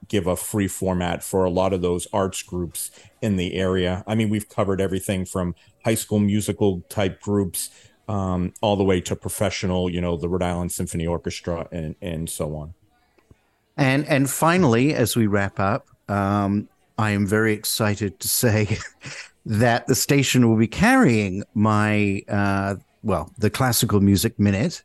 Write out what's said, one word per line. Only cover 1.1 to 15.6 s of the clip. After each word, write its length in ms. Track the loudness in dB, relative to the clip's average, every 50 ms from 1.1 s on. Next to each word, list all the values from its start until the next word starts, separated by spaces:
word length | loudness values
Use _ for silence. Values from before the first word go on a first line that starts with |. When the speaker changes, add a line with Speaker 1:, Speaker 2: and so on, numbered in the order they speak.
| -4 -4
Speaker 1:
for 220 | -4 -2 0 0 0
a 60 | 2
lot 240 | 2 2 2 2 0
of 80 | 0
those 240 | 0 -2 -2 -4 -4 -4
arts 300 | -2 0 0 0 -2 -6
groups 480 | -10 -8 -6 -6 -6 -6 -8 -10 -12 -12 -14 -20 -20 -20 _ _
in 160 | -2 -2 0
the 160 | 0 -2 -2
area. 500 | -2 -2 0 0 2 2 0 0 -2 -4 -4
I 80 | -2 0
mean, 160 | 0 0 0
we've 180 | 0 -2 -4 -4
covered 320 | -2 -2 0 0 0 0
everything 460 | 0 -2 -2 -4 -2 -2 -4 -4 -4
from 280 | -4 -4 -4 -4 -4 -6 -8 _ _ _ _ -2
High 100 | -2 -2
School 240 | -2 -2 -2 0 0
Musical 600 | 2 2 0 0 -2 -2 -2 0 0 0 0 -2 -6 -8
type 320 | -4 -2 -2 -2 -4 -6
groups, 500 | -4 -2 0 0 0 -2 -4 -8 -10 -10 -14 -20 -20 _ _ _ _ -6
um, 440 | -4 -4 -2 -2 -2 -2 -2 -4 -4 -2
all 160 | 0 0 2
the 80 | 2 2
way 160 | 2 2 0
to 160 | 0 -4 -6
professional, 720 | -6 -6 -8 -4 -2 -2 -2 -2 -2 -2 -2 0 0 0 -2
you 120 | -2 -2
know, 160 | -2 -2 -2
the 120 | -4 -4 -4
Rhode 140 | -2 -2
Island 300 | -2 -2 -2 -4 -4 -6
Symphony 340 | -6 -6 -6 -6 -6 -4 -4
Orchestra 600 | -4 -4 -4 -6 -8 -10 -8 -6 -6 -6 -6 -8 -8
and, 240 | -8 -8 -8 -8 -10 -10
and 260 | -10 -8 -8 -6 -8 -8
so 260 | -8 -8 -6 -6 -6
on. 180 | -8 -10 -12 -16 -18 _ _ _ _ _ _ _ _ _ _ _ _ _ _ _ _ _ _ _
Speaker 2:
And, 300 | 0 0 2 2 0 0
and 220 | 0 2 2 2 0
finally, 680 | 0 2 2 4 4 4 4 4 4 4 4 4 2
as 220 | 2 0 2 2
we 100 | 2 2
wrap 320 | 2 2 2 0 -2 -2
up, 300 | -2